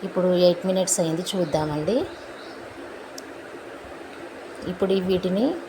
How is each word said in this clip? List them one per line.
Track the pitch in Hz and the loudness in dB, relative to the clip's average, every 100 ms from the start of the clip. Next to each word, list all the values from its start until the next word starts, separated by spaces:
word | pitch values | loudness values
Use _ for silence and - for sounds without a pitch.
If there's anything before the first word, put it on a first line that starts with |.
| 190 | -2
ఇప్పుడు | 190 185 180 180 | 2 4 8 6
ఎయిట్ | 175 185 | 6 2
మినిట్స్ | 190 185 - | 2 2 2
అయింది, | 165 160 180 | 2 2 -2
చూద్దామండి. | 190 170 156 156 151 156 233 349 - - - - - - - - - - - - - - - - - - - - - - - - - - | 0 2 2 0 0 2 2 0 -6 -14 -14 -14 -14 -14 -14 -14 -14 -14 -14 -14 -14 -14 -14 -14 -14 -14 -14 -14 -14 -14 -14 -14 -10 -8
ఇప్పుడు | 185 190 | 0 2
ఈ | 190 | 4
వీటిని | 185 185 185 190 262 349 | 4 2 4 4 2 0